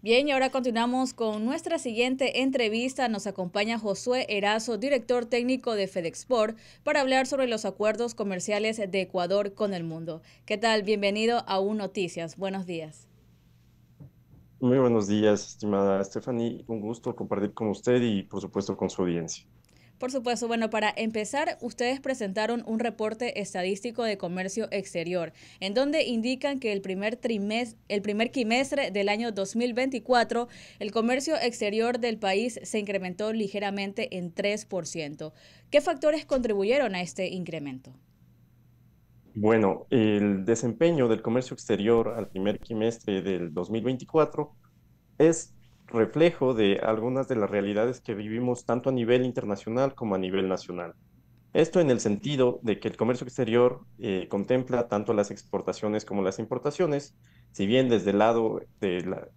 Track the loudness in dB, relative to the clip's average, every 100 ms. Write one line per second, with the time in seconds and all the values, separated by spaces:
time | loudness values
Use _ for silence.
0 | 4 4 4 2 2 2 0 0 0 0
1 | -2 -2 -4 -2 -2 -2 -2 -4 -4 0
2 | 0 2 0 0 0 2 0 0 -2 -2
3 | -2 -2 -4 -6 -4 -2 -2 -2 -2 -4
4 | 0 -2 0 0 2 0 -2 -2 0 0
5 | 2 -2 0 0 0 0 0 -2 -2 -2
6 | -6 -8 -2 2 2 -2 -16 -8 0 2
7 | 4 2 2 0 0 0 -4 0 0 0
8 | -2 -4 -4 -4 -2 0 0 -2 -2 -2
9 | 0 -2 2 2 0 -2 -2 -2 -6 -6
10 | -8 -10 -12 -20 -6 0 2 2 2 2
11 | 2 2 2 0 0 0 0 -2 -4 -4
12 | -4 -4 -10 -6 -6 -6 -6 -8 -10 -16
13 | -20 _ _ _ _ _ _ _ _ _
14 | -20 _ _ -20 -20 _ 2 6 6 4
15 | 2 4 4 4 0 -8 -2 2 4 2
16 | 0 -6 -6 -2 -2 -4 -8 -8 -6 -6
17 | -8 -8 -6 -2 -4 -2 -4 -2 2 2
18 | 4 0 -4 -8 -6 -4 -4 -2 -4 0
19 | 0 0 -4 -10 -16 -20 _ _ -20 _
20 | -6 -4 -2 -2 -2 -2 0 0 0 0
21 | -4 -2 -4 -2 -2 -4 -10 -4 -2 -2
22 | -4 -4 -4 -2 -2 -2 -2 -2 -2 -2
23 | -4 -4 -6 -6 -6 -4 -2 -2 -6 -4
24 | -4 -2 -4 -4 -6 -4 -4 -4 -4 -6
25 | -4 -4 -4 -10 -20 -10 -4 0 0 2
26 | 0 0 0 -2 -2 -2 -2 -4 -4 -4
27 | -4 -4 -4 -2 -2 -2 -4 -10 _ -4
28 | -2 0 0 0 2 2 2 0 0 0
29 | 0 0 -2 -2 -4 0 -2 0 -2 -2
30 | 2 2 4 0 -4 -10 -20 -10 -4 0
31 | 2 0 0 0 0 -2 -2 0 0 0
32 | -2 -2 0 0 0 -6 -6 -6 -2 -4
33 | -4 -4 -2 -2 -2 -2 -4 -4 -4 -4
34 | -6 -6 -8 -2 -2 -2 -4 -6 -6 -8
35 | -8 -10 -14 -14 -20 -20 _ 2 2 0
36 | 0 0 0 -2 0 0 2 2 2 -2
37 | -6 -6 -6 -6 -8 -8 -8 -12 -16 -20
38 | _ _ _ _ _ _ _ _ _ _
39 | _ _ _ 0 4 6 6 2 2 4
40 | 4 4 2 2 2 0 0 2 2 4
41 | 2 2 0 -2 -2 -10 -2 0 4 4
42 | 2 -4 -6 -2 -2 -2 -4 -2 -2 -2
43 | -2 -2 0 -2 -4 -4 -4 -2 -2 -4
44 | 0 2 2 0 -8 -8 _ _ _ _
45 | _ _ 4 4 -4 -18 -20 _ -6 2
46 | 2 6 4 4 0 4 4 4 2 0
47 | 0 -2 0 0 2 0 0 2 0 -2
48 | -6 -8 -4 -4 -2 -2 0 0 0 0
49 | 4 4 4 -2 -4 -4 -2 0 0 -2
50 | -2 0 0 0 0 -2 -4 -8 -10 -12
51 | _ _ _ _ _ 2 4 4 4 4
52 | 2 -2 -2 2 2 2 -2 -2 -2 -2
53 | 0 0 -4 -4 2 6 4 2 -14 -8
54 | -2 -2 -2 -4 2 0 2 -2 0 -2
55 | 0 0 0 -4 -6 -6 -4 -4 -2 -2
56 | -4 -2 -2 -2 -4 -4 -4 0 0 0
57 | -4 _ _ _ -20 -4 2 4 6 4
58 | 4 6 6 4 2 -2 -8 -4 -2 -2
59 | -2 -8 -10